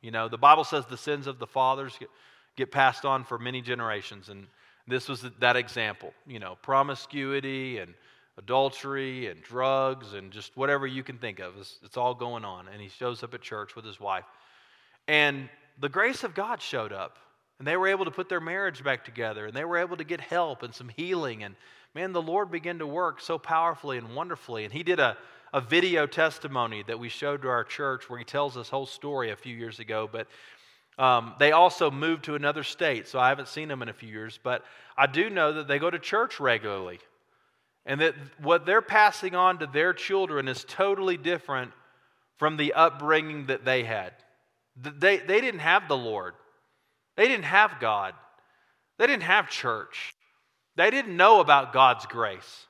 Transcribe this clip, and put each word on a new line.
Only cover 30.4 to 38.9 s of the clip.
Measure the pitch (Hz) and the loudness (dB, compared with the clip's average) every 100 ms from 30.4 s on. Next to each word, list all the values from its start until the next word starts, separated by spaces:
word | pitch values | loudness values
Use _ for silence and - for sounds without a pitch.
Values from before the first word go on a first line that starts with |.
| - - _ _ _ - | -20 -20 _ _ _ 0
um, | 131 120 117 110 | 4 4 0 4
they | 147 | 6
also | 156 180 - 160 | 8 8 6 0
moved | 139 160 160 | 0 -2 -2
to | 147 | -4
another | 147 147 147 | -2 -2 -2
state, | 135 - 165 120 - | -6 -2 -2 -2 -4
so | 131 | 2
I | 127 | 2
haven't | 139 135 | 2 -4
seen | - 156 | -10 -8
them | 135 | -8
in | 117 | -8
a | |
few | 104 113 | -12 -14
years. | 107 110 - | -12 -12 -8
But | 127 123 - - - - | -4 -4 -6 -20 -14 2
I | 139 | 2
do | 139 214 | 4 0
know | 190 156 | 2 2
that | 156 143 | 0 -2
they | 139 | 0
go | 165 | 0
to | 170 | -4
church | - 202 247 - | -4 -2 -2 -2
regularly. | 135 113 104 98 90 90 _ _ _ _ _ _ _ _ - | 0 0 0 -6 -8 -12 _ _ _ _ _ _ _ _ -6
And | 139 | 0
that | 160 143 139 - | 0 0 -14 -8
what | 147 170 151 | 2 2 4
they're | 208 | 2
passing | 220 | 4